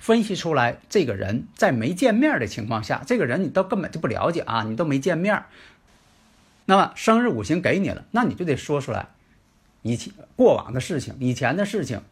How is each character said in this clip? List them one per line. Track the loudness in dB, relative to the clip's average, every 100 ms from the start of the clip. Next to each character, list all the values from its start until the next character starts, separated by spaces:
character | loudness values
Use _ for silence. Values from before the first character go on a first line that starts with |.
分 | 2 2
析 | 2
出 | -2 0
来 | 2 2 0 -2
这 | 0
个 | 2
人 | 0 -2 -4 -4
在 | 0 2
没 | 2 -2
见 | 0 2
面 | 4 2 2
的 | -2
情 | -6 -4
况 | -4
下， | -4 -4 -2
这 | 0
个 |
人 | 0 0
你 | 0
都 | 0
根 | 0 -2
本 | -4
就 | -4
不 | -4
了 | 0 0
解 | -2
啊， | -2 -2
你 | -2
都 | -2
没 | 0 0
见 | 0 0
面 | 0
儿。 | -2 -4 -18 -20 _ _ _ _ _ _ _ _ _
那 | 2 4
么 | 4 0
生 | 2 4
日 | 4
五 | 0
行 | -2 0
给 | 2 2
你 | 0
了， | -4 -4
那 | 0
你 | 0
就 | 0
得 | -2 -2
说 | -2 -4
出 | -2
来 | -6 -8 _ _ _ _ _ _ _
以 | -4 -4
前 | -6 -16 -8
过 | 4 4 4
往 | 0
的 | -6
事 | -4 -6
情、 | -6 -4
以 | -2
前 | 0 0 0
的 |
事 | -2 -4
情、 | -4 -6 -10